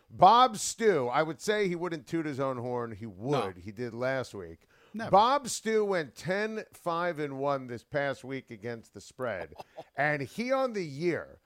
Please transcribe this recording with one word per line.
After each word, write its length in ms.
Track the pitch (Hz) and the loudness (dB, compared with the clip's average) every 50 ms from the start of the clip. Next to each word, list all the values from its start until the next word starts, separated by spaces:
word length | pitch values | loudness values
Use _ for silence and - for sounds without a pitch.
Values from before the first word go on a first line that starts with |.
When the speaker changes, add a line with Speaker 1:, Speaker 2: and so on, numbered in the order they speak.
| _ - | _ -18
Speaker 1:
Bob 460 | 113 110 175 190 226 240 254 247 214 | 4 8 8 10 10 10 8 6 4
Stew, 520 | 190 - - - - 226 214 185 143 123 120 | 0 -6 -6 -4 2 4 4 4 4 2 2
I 140 | 120 147 160 | 2 2 2
would 180 | 156 156 - | 0 -2 -4
say 280 | - 196 214 214 202 185 | -2 0 0 2 0 0
he 60 | 175 | -2
wouldn't 320 | 165 170 180 165 156 110 | -2 -4 -6 -6 -8 -6
toot 180 | - 170 165 156 | -4 -4 -4 -2
his 160 | 151 139 123 | -2 -2 -2
own 160 | 139 135 131 | -2 -2 -2
horn. 360 | 123 117 127 123 120 120 117 110 | -4 -4 -4 -4 -4 -4 -6 -8
He 120 | 95 113 | -10 -12
would. 240 | 113 92 90 110 135 | -12 -12 -8 -4 -2
Speaker 2:
No. 220 | 147 131 104 95 92 90 85 | 0 0 0 -2 -6 -8 -12
Speaker 1:
He 100 | 104 104 | -12 -10
did 200 | 107 123 120 110 | -8 -8 -8 -6
last 400 | 117 123 131 135 131 117 - - | -4 -2 -2 -2 -2 -4 -6 -8
week. 260 | 101 90 82 82 - _ _ _ _ _ _ - | -10 -10 -12 -14 -16 _ _ _ _ _ _ -12
Speaker 2:
Never. 160 | 214 226 170 | -10 0 4
Speaker 1:
Bob 380 | - 196 214 247 277 285 269 208 | 6 6 8 6 4 2 0 -2
Stew 360 | - - - 220 220 220 214 | -6 -4 -2 0 2 2 2
went 300 | 202 190 175 156 120 - | 2 2 0 0 -2 -8
ten, 500 | - - 165 185 202 214 220 220 220 - - - | -8 -4 -2 -2 -2 -2 -2 -4 -8 -10 -12 -16
five, 460 | - - 175 165 170 175 175 170 143 | -8 -4 -4 -2 0 -2 -2 -2 -4
and 200 | 151 143 139 135 | -4 -6 -4 -2
one 280 | 139 143 139 135 131 | -2 0 0 -2 -2
this 180 | 123 123 110 - | -6 -10 -10 -10
past 400 | _ - 147 143 139 131 - - | _ -2 -2 0 0 -2 -4 -8
week 260 | 123 135 131 113 - | -10 -10 -10 -10 -12
against 440 | 123 101 95 120 117 113 101 - - | -14 -10 -8 -8 -8 -8 -12 -16 -18
the 60 | 104 | -18
spread. 540 | - - - - 127 117 104 90 85 76 76 - | -18 -16 -10 -6 -4 -4 -4 -4 -6 -8 -12 -16
<laughs> 40 | - - _ - - - _ | -18 -18 _ -20 -20 -10 _
And 260 | - 143 151 151 147 139 | -2 0 0 0 0 -4
he 300 | 117 - - 233 254 262 | -6 -6 -6 -2 -2 0
on 220 | 262 269 254 220 | 0 0 0 -2
the 100 | 208 175 | -4 -6
year, 560 | 151 135 139 170 175 151 107 76 67 - - _ | -6 -6 -2 0 0 0 -2 -4 -8 -14 -20 _